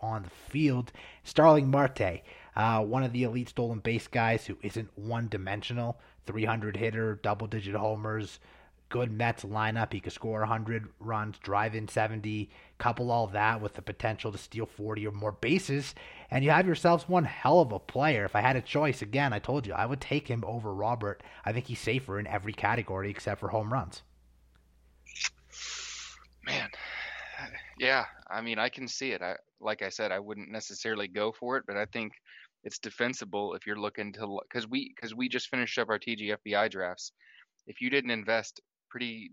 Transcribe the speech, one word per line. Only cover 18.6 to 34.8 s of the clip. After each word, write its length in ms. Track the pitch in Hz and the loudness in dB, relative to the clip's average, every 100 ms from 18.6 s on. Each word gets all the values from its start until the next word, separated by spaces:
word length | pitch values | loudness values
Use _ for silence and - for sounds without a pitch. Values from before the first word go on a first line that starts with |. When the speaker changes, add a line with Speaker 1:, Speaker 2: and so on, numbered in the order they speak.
Speaker 1:
choice, 400 | - 143 151 - | 2 2 2 2
again, 320 | 107 131 143 | -2 0 2
I 60 | 104 | 0
told 280 | - 143 107 | 0 -2 -2
you, 60 | |
I 140 | 90 113 | 0 0
would 140 | 139 | -2
take 280 | - 147 - | 0 -2 0
him 160 | 120 95 | -4 -4
over 280 | 117 107 | -4 -4
Robert. 480 | 98 104 120 101 98 - - | -2 0 0 -2 -6 -10 -8
I 80 | 104 | -4
think 140 | 113 127 | -4 -4
he's 120 | 120 | -4
safer 400 | - 131 135 98 | 0 0 0 -4
in 80 | 104 | -2
every 260 | 101 101 | -4 -4
category 560 | 107 104 117 101 95 98 | -2 0 0 -2 -4 -4
except 320 | 98 - 101 | -6 -4 -4
for 80 | 101 | -2
home 240 | 110 104 | -2 0
runs. 300 | 127 87 - - _ _ _ _ _ _ _ _ _ - - - - _ - - - - - - - - _ | -2 -4 -10 -20 _ _ _ _ _ _ _ _ _ -16 -6 -6 -6 _ -14 -12 -10 -10 -12 -14 -16 -20 _
Speaker 2:
Man, 240 | - - - - - - - - - - - - - - | -4 -4 -4 -8 -12 -10 -10 -10 -12 -14 -14 -14 -16 -2
yeah, 260 | 127 135 113 - - | 2 4 2 -6 -10
I 120 | 101 | -8
mean, 160 | 117 110 | -4 0
I 100 | 120 | 0
can 200 | - 127 | -2 -8
see 240 | - 135 | -6 -4
it. 100 | 95 | -4
I, 140 | 90 92 - _ | -4 -6 -12 _
like 200 | 107 107 | -6 -4
I 80 | 98 | -4
said, 240 | - 107 | -4 -2
I 60 | 92 | -2
wouldn't 320 | 101 104 98 | -6 -10 -10
necessarily 580 | 107 - 98 113 107 98 | -10 -10 -8 -4 -4 -4
go 240 | 95 107 | -2 -2
for 240 | 113 120 131 | -2 -4 -4
it, 80 | - | -2
but 100 | 101 | -4
I 100 | 104 | -4
think 260 | 117 107 - - - - _ | -4 -8 -10 -20 -20 -20 _
it's 140 | - - | -14 -10
defensible 760 | 110 - 123 131 104 101 101 | -10 -4 -4 -4 -6 -4 -4
if 120 | 87 - | -6 -6
you're 120 | 104 | -4
looking 340 | 104 - 104 | -4 -6 -8
to 60 | 101 | -8
l-, 220 | 107 98 - | -8 -6 -6
'cause 140 | 123 110 | -6 -4
we, 260 | 131 | -4